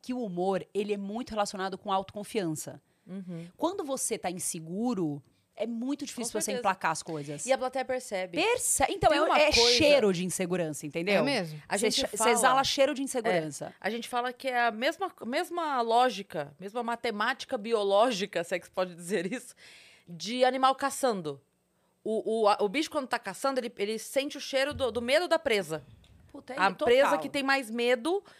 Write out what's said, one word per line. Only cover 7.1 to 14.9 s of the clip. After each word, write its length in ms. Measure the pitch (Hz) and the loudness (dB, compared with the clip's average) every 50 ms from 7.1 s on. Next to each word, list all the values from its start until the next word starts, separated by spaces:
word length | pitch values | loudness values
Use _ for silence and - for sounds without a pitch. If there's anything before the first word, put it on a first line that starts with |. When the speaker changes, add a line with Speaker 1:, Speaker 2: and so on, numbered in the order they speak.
| 165 151 143 147 147 151 - | -8 -8 -6 -8 -8 -8 0
Speaker 2:
E 60 | 240 | 0
a 40 | 262 | 0
plateia 280 | 220 254 254 254 269 254 | 0 0 -4 -4 -4 -4
percebe. 520 | 254 254 254 254 - 214 185 185 180 175 | -2 -4 -6 -4 -6 -6 -6 -6 -4 -2
Speaker 1:
Perce-, 460 | 294 359 440 480 508 - - - - 277 - | 0 0 0 0 0 0 0 2 2 2 0
então, 200 | 392 370 370 349 | 2 4 4 4
Speaker 2:
Tem 100 | 302 277 | 6 6
Speaker 1:
é, 20 | |
Speaker 2:
uma 160 | 208 - 302 302 | 4 4 6 6
Speaker 1:
é 140 | 302 302 | 6 6
Speaker 2:
coisa 180 | - 233 233 240 247 233 | 6 6 6 6 6 6
Speaker 1:
cheiro 340 | 311 294 294 269 214 202 | 6 6 6 6 6 4
de 120 | 185 165 185 | 2 2 -2
insegurança, 600 | 180 - - 185 170 180 180 165 156 151 - - | -2 -2 -2 -2 -2 0 -2 -2 -4 -4 -8 -10
entendeu? 340 | 147 135 170 175 196 202 185 | -6 -6 -4 0 2 2 4
Speaker 3:
É 20 | |
mesmo? 400 | 247 277 277 226 180 160 156 151 - - | 4 2 0 -2 -2 -4 -10 -14 -8 -4
Speaker 2:
A 100 | 185 202 | -2 0
Speaker 1:
Você 100 | 240 - | 0 2
Speaker 2:
gente 120 | 247 277 | 2 0
Speaker 1:
cha-, 80 | 269 - | -2 -2
você 80 | - | -2
Speaker 2:
fala 140 | 196 220 240 | 2 2 4
Speaker 1:
exala 320 | 233 208 247 254 254 269 269 | 4 4 4 4 4 4 2
cheiro 300 | - - 285 269 285 294 | 0 4 4 2 2 2
de 80 | 240 | -2
Speaker 2:
É. 20 | 277 | -4
Speaker 1:
insegurança. 680 | 254 - 254 214 - 185 170 156 156 139 - - - - _ | -4 -4 -2 0 0 0 0 0 -2 -8 -10 -10 -12 -12 _
Speaker 2:
A 80 | - 190 | -6 -6
gente 200 | 220 240 226 - | -4 -4 -8 -4
fala 240 | 254 240 240 254 | -4 -2 -2 -2
que 160 | 247 - - 262 | -6 -6 -6 -2
é 180 | 247 240 240 | 0 2 2
a 60 | 233 | 2
mesma, 360 | 214 214 247 302 | 0 0 -2 -2